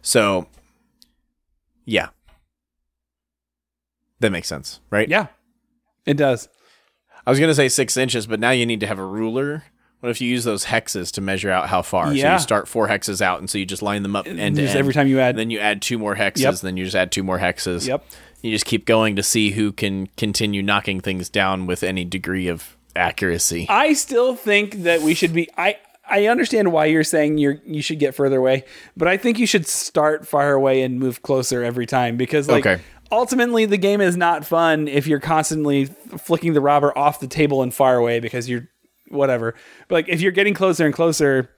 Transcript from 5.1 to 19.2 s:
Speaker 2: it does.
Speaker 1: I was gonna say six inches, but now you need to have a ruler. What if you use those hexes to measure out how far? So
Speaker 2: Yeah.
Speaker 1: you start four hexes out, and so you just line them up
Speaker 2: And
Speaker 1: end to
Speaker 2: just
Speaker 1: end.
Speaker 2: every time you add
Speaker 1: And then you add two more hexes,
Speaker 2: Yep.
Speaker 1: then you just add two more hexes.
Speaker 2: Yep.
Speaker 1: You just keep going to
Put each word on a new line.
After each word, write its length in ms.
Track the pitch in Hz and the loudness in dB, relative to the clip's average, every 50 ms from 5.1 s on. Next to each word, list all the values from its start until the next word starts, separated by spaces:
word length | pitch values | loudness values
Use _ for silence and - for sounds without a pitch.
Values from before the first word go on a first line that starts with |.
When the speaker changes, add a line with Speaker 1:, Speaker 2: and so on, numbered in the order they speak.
| 165 214 202 135 _ _ _ _ _ _ _ _ _ _ _ _ _ _ _ | 2 0 0 -2 _ _ _ _ _ _ _ _ _ _ _ _ _ _ _
Speaker 2:
it 120 | - 143 143 | -2 0 2
does. 320 | 147 135 127 120 - _ _ _ _ _ _ _ _ _ _ _ _ _ _ - _ | 2 2 2 0 -4 _ _ _ _ _ _ _ _ _ _ _ _ _ _ -8 _
Speaker 1:
I 40 | 123 | 0
was 100 | 131 139 | 2 2
gonna 140 | 160 160 156 | 4 2 4
say 160 | 135 143 127 | 4 4 2
six 260 | - - 135 - - | 2 0 -2 0 0
inches, 300 | 127 131 131 113 120 104 | -2 -2 0 -2 -4 -4
but 140 | 113 110 107 | -4 -4 0
now 100 | 110 123 | 0 0
you 160 | 131 127 120 | 2 2 0
need 140 | 117 117 104 | 0 -2 -2
to 80 | 104 101 | -2 -4
have 100 | 110 95 | -4 -6
a 80 | 95 | -8
ruler. 580 | 95 98 107 110 113 110 127 139 143 147 160 - _ _ _ _ _ _ _ | -8 -6 -4 -4 -4 -2 -4 -4 -4 -6 -10 -12 _ _ _ _ _ _ _
What 100 | - 123 | -8 -6
if 100 | 117 - | -6 -4
you 80 | 127 120 | -2 -2
use 140 | 123 123 113 | -2 -2 -2
those 200 | 120 107 98 - | -2 -2 -4 -4
hexes 460 | - 120 113 - - - 98 87 - - | -2 -2 -2 -2 -2 -8 -6 -6 -6 -6
to 80 | - | -6
measure 300 | 98 95 95 92 98 101 | -4 -4 -4 -2 -2 0
out 180 | 92 92 71 69 | 0 0 0 0
how 140 | 95 90 87 | 0 -2 -2
far? 240 | - - 92 85 76 | 0 0 0 0 2
So 60 | 143 | 0
Speaker 2:
Yeah. 200 | 135 139 147 175 | 2 2 2 2
Speaker 1:
you 60 | 185 | 2
start 280 | 151 - 113 104 95 - | 2 0 0 -2 -2 -2
four 200 | - 117 110 95 | -2 -2 0 0
hexes 340 | 101 101 - - 101 92 | 0 -2 -2 -6 -4 0
out, 160 | 101 92 90 76 | 0 0 0 -2
and 80 | 87 95 | -6 -6
so 100 | - 104 | -6 -4
you 60 | 95 92 | -4 -6
just 160 | 98 87 107 | -6 -6 -4
line 180 | 101 101 104 | -4 -4 -2
them 140 | 101 98 101 | -4 -4 -4
up 100 | 98 95 | -4 -4
Speaker 2:
And 140 | - - 85 | -6 -8 -4
Speaker 1:
end 160 | 104 101 101 | -4 -2 0
to 80 | - 143 | 0 0
Speaker 2:
just 80 | 135 - | 0 0
Speaker 1:
end. 60 | 135 | 0
Speaker 2:
every 140 | 139 139 131 | 0 0 2
time 120 | 147 139 135 | 2 2 4
you 120 | 135 135 | 4 4
add 120 | 131 123 | 2 2
Speaker 1:
And 80 | 123 110 | 0 -2
then 100 | 113 117 | -4 -4
you 80 | 117 104 | -4 -2
add 240 | 104 107 104 101 - | -2 -2 -2 -2 -4
two 160 | - 127 117 | -4 -4 -2
more 160 | 107 104 101 | -2 -4 -2
hexes, 240 | 98 107 98 - - | 0 -2 -2 0 0
Speaker 2:
Yep. 140 | 131 131 - 90 | 0 0 0 -2
Speaker 1:
then 160 | - 92 92 92 | -4 -6 -6 -4
you 80 | 92 | -6
just 100 | 92 92 | -2 0
add 160 | 95 92 92 | 0 0 0
two 120 | - - 95 | -2 -4 -2
more 140 | 95 92 90 | -2 -2 0
hexes. 500 | 92 90 90 - - 95 87 87 104 123 | 0 -2 -2 -2 -4 -6 -4 -4 -4 -4
Speaker 2:
Yep. 160 | 127 147 - - - - - - _ _ | -4 -4 -6 -10 -20 -20 -20 -20 _ _
Speaker 1:
You 100 | - 117 | -6 -4
just 140 | 110 107 - | -2 -2 -2
keep 200 | - - 107 - - | -2 -4 -4 0 2
going 280 | 113 110 110 110 101 | 2 4 4 2 0
to 60 | 98 | -2